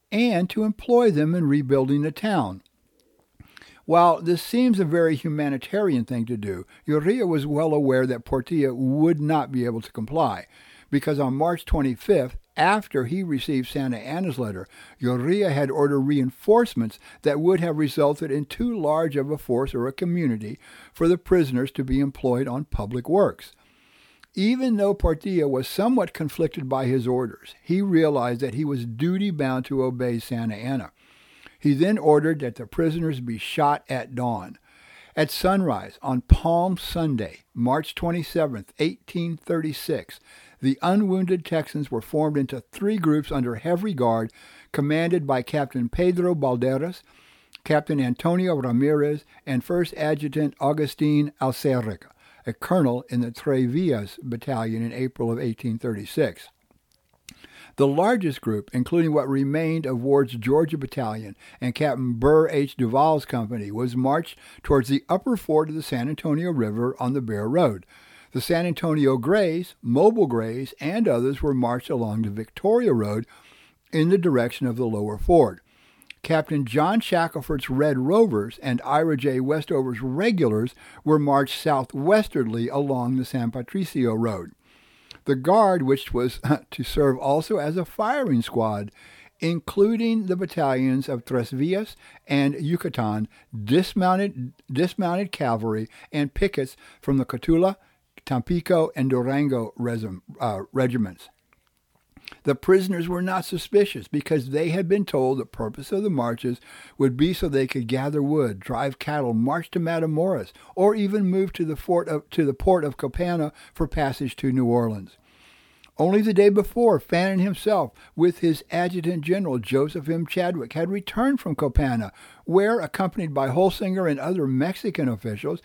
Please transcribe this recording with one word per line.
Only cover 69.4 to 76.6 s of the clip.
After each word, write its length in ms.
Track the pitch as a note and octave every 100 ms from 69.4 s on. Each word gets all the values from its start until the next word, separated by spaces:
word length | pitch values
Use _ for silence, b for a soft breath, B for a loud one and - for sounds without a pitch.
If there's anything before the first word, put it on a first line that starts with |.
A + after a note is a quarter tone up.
| F#3 D#3+ F3 -
Mobile 460 | A#2+ B2+ G3+ A3+ D#3
Grays, 460 | A#2 A2+ A#2+ C3+ -
and 280 | C#3+ G#3 A3+
others 340 | A#2+ B2+ C#3
were 120 | D3+
marched 360 | C3 A#2+ B2 -
along 320 | C3+ A2+ G#2+
the 80 | G#2+
Victoria 640 | G#2 A2 - G3 A#3 A#3
Road 320 | A#2+ G#2 G#2+ A#2+ b b b b b _
in 180 | D#3+ D#3+
the 80 | F#3+
direction 500 | F3 B2+ A#2+ - C3
of 80 | A#2
the 100 | A#2+
lower 320 | G#2+ G#2+ G#2
ford. 420 | - F3 A#2 F2+ _ B B B B B
Captain 420 | - D#3+ D3+ D3+